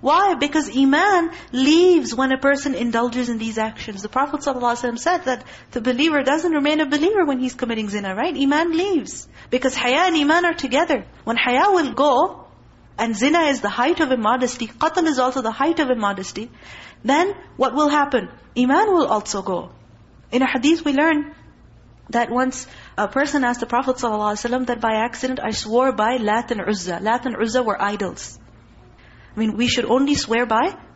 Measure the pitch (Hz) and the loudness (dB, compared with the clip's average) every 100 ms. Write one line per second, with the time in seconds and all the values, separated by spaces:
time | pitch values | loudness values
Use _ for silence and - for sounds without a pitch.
0 | 247 320 392 302 285 311 262 254 269 285 | 2 2 4 2 0 0 0 2 4 4
1 | 392 381 330 - - 247 262 320 359 349 | 4 2 0 -6 -8 0 4 6 6 6
2 | 233 233 262 262 277 277 285 240 240 226 | 2 -2 0 2 2 2 0 -2 -2 0
3 | 247 240 240 226 226 214 220 220 - 196 | 0 -2 -4 -4 -4 -4 -4 -4 -12 -10
4 | 208 254 285 285 294 254 240 240 247 233 | -6 -2 -2 -2 -4 -2 -2 -2 -4 -2
5 | 320 359 349 247 - - - 247 226 247 | -2 -2 -2 -6 -8 -20 -10 -4 -2 2
6 | 320 294 262 311 339 311 285 302 294 294 | 2 2 2 0 2 0 2 0 0 2
7 | 330 427 320 262 254 - 233 226 214 208 | 2 2 2 0 -4 -4 -4 -4 -4 -4
8 | 202 190 302 302 277 294 339 320 392 349 | -4 -2 -2 0 2 2 2 0 0 -2
9 | 202 - - - - 254 254 262 247 269 | -4 -14 -18 -20 -4 -2 0 -2 0 2
10 | 370 330 285 330 359 349 254 254 330 269 | 2 2 4 4 2 -2 -2 0 0 -2
11 | 196 - - 233 - 247 392 370 285 214 | -4 -14 -6 -2 0 2 4 2 0 0
12 | 294 254 359 - - - - - - - | 2 4 2 -4 -20 -20 -20 -20 -20 -6
13 | 226 214 254 330 311 269 202 - 262 359 | -4 0 2 2 2 0 -2 -2 0 0
14 | 294 254 214 247 247 - 220 - 320 320 | 0 0 0 0 -2 -4 -10 -2 -2 0
15 | 320 262 254 262 226 220 294 330 277 247 | 0 2 0 0 -4 0 0 0 0 0
16 | 208 196 190 - 226 - - - - - | 0 -4 -8 -10 -12 -16 -20 -20 -20 -8
17 | 214 285 370 403 - - 262 247 302 294 | 0 2 2 -4 -14 -2 -2 2 2 2
18 | 285 262 180 - - - 247 294 440 359 | 2 0 -4 -14 -12 -2 2 4 4 2
19 | 269 214 208 202 196 180 - - - - | 2 0 -2 -6 -4 -6 -6 -18 -20 -20
20 | - - - 254 262 262 277 330 302 269 | -20 -20 -4 0 0 2 2 2 2 2
21 | 320 302 294 - - - - - - - | 2 2 -2 -12 -20 -20 -20 -20 -20 -20
22 | - 233 240 240 262 - - - - - | -4 -2 0 0 -2 -4 -14 -20 -14 -4
23 | 202 269 294 294 247 247 226 240 262 254 | -2 0 0 0 0 -2 -2 -2 0 -2
24 | 240 214 208 208 240 247 247 240 226 220 | -2 -2 -2 -2 -2 -2 -2 -2 0 0
25 | 233 226 254 262 - 214 214 226 262 208 | -2 -4 -4 -4 -4 -6 0 2 2 2
26 | 214 254 208 220 240 220 202 208 175 175 | 0 0 0 0 -2 -4 -2 -4 -4 -4
27 | 202 240 262 220 226 247 233 196 202 208 | -2 -2 -2 -4 -2 0 0 0 -2 -2
28 | 196 - - - - - - - - - | -6 -8 -16 -18 -20 -20 -20 -20 -20 -20
29 | - - - - 220 208 240 247 226 247 | -20 -20 -16 -4 -2 0 -2 0 0 2
30 | 277 285 - 226 240 220 311 403 - | 2 0 0 -2 0 0 0 -4 -18